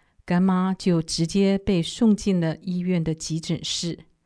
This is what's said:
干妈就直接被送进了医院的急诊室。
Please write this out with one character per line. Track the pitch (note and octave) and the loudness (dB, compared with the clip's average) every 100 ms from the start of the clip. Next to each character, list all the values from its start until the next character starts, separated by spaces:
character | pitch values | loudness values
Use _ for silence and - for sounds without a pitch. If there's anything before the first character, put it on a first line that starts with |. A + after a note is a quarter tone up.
| _ _ | _ _
干 | - F3 | -2 2
妈 | F#3+ F#3 F#3 | 2 2 0
就 | F#3 F#3 E3 | 0 0 0
直 | - - E3 | 0 -2 0
接 | G3 G3 G3 | 2 2 2
被 | G3 F3+ | 0 0
送 | D#3+ - A3+ G3+ | -2 2 2 4
进 | G3+ F3+ | 2 0
了 | E3 - | 0 -4
医 | F#3+ F3+ | -6 -4
院 | F3+ F3+ | 0 0
的 | D#3+ D#3+ | 0 -4
急 | - D#3+ | -4 -6
诊 | - D#3+ | -4 -6
室。 | - - E3+ - - _ | -4 -6 -6 -8 -14 _